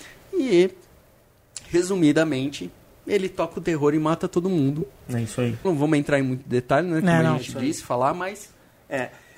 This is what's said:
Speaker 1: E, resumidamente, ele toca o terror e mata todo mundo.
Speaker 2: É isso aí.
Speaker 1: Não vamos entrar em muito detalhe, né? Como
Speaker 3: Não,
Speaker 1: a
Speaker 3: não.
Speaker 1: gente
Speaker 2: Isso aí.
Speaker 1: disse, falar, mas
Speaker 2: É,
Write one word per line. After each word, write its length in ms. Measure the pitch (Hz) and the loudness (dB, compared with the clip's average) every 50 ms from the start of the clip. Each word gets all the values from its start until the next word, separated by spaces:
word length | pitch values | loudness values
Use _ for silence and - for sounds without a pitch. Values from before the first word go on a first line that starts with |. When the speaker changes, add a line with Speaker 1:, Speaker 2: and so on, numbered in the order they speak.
| - - - - - - - | -20 -20 -20 -20 -16 -6 -2
Speaker 1:
E, 380 | 370 269 254 196 170 180 190 - - - _ - - _ _ _ _ _ _ _ _ _ _ _ - - - | -2 0 4 4 4 4 2 0 -6 -16 _ -20 -20 _ _ _ _ _ _ _ _ _ _ _ -20 -10 -2
resumidamente, 1000 | - 175 180 180 202 185 165 147 147 156 160 160 143 131 131 147 139 - 90 87 - - - - - - _ | 0 0 0 0 2 4 4 4 4 4 2 2 0 -2 -4 -4 -6 -8 -12 -14 -14 -18 -20 -20 -20 -16 _
ele 220 | - - 202 190 185 | -2 -2 -2 -2 -2
toca 300 | - - 180 170 - 202 | -4 -4 -6 -4 -6 -6
o 40 | 165 | -2
terror 320 | 180 170 151 139 147 151 | -2 0 2 2 2 2
e 40 | 160 | 2
mata 300 | 156 156 165 165 - 180 | 2 0 0 0 -2 -2
todo 200 | - 175 170 190 | -2 -2 0 0
mundo. 380 | 190 165 135 135 147 151 165 - - - - - 127 | 2 2 2 0 0 -2 -6 -8 -10 -16 -10 -6 -4
Speaker 2:
É 80 | 117 | -4
isso 200 | 117 113 - - | -4 -4 -2 -2
aí. 160 | 123 120 113 113 - | -2 -2 -2 -2 -2
Speaker 1:
Não 100 | 190 175 | -2 0
vamos 220 | 143 143 151 156 147 | 0 2 2 2 2
entrar 200 | 143 - 143 139 | 2 2 0 2
em 40 | 139 | 2
muito 260 | 131 127 127 - - | 0 -2 -4 -4 -2
detalhe, 400 | 123 123 123 - 139 139 170 180 | -2 -2 0 2 0 0 2 0
né? 120 | 165 160 | 0 0
Como 60 | 180 180 170 | 2 4 4
Speaker 3:
Não, 60 | 165 | 4
Speaker 1:
a 40 | 160 | 4
Speaker 3:
não. 140 | 160 156 147 | 2 0 -2
Speaker 1:
gente 100 | 127 - | -4 -6
Speaker 2:
Isso 80 | 123 135 | -6 -4
aí. 80 | 127 | -4
Speaker 1:
disse, 160 | 139 160 - - | -4 -4 -6 -6
falar, 320 | - 131 123 127 139 165 | -4 -2 0 0 0 0
mas 360 | 180 180 190 214 - - - - - _ _ _ _ _ - 139 | -2 -4 -8 -8 -12 -16 -20 -20 -20 _ _ _ _ _ -8 -6
Speaker 2:
É, 180 | 135 123 120 - - - - - | -6 -6 -6 -10 -16 -20 -14 -8